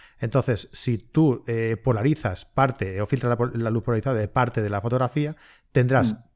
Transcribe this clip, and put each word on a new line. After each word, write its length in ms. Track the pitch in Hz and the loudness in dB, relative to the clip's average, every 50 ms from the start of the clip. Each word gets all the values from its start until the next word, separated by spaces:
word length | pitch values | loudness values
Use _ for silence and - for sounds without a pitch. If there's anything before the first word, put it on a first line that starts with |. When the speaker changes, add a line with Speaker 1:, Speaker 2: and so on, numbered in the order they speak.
| - - _ - | -20 -20 _ -8
Speaker 1:
Entonces, 480 | 127 110 - 131 - - 113 - - - | -4 0 0 0 0 0 -2 -4 -4 -10
si 260 | - - - 127 117 98 | -12 -8 -4 -4 -4 -4
tú, 460 | - - - 156 160 147 120 113 - | -4 -2 0 2 4 4 2 0 -2
eh, 300 | - 117 113 113 113 113 - | -4 -4 -2 0 -2 -2 -2
polarizas 640 | - 131 117 101 113 147 156 - - 101 92 - - | 0 0 0 2 2 0 0 0 -2 -4 -6 -6 -10
parte 560 | _ - 139 135 131 120 - 101 95 92 98 | _ 0 2 2 2 2 -2 -6 -4 -4 -4
o 60 | 104 | -2
filtras 240 | - - 123 123 120 | -2 -2 0 0 0
la 60 | 120 | 0
pol-, 160 | 113 120 123 120 | 0 0 -2 -2
la 160 | 117 113 110 | -2 -2 0
luz 140 | 113 117 - | -2 -2 0
polarizada 340 | 127 117 110 - 135 127 110 | 0 -2 0 0 0 -2 -2
de 80 | 104 | -2
parte 340 | 101 - 127 123 117 - 120 | -2 0 0 0 0 0 -2
de 80 | 107 101 | -2 -2
la 100 | 101 101 | -2 -2
fotografía, 560 | 104 120 123 127 127 123 - 151 147 147 156 _ - - - _ _ _ | -2 -2 0 0 0 0 -2 -2 -4 -4 -6 _ -16 -20 -20 _ _ _
tendrás 440 | - 135 123 123 131 127 127 113 107 | 0 2 2 4 4 4 4 2 0
Speaker 2:
Mm. 20 | - - _ _ | -2 -8 _ _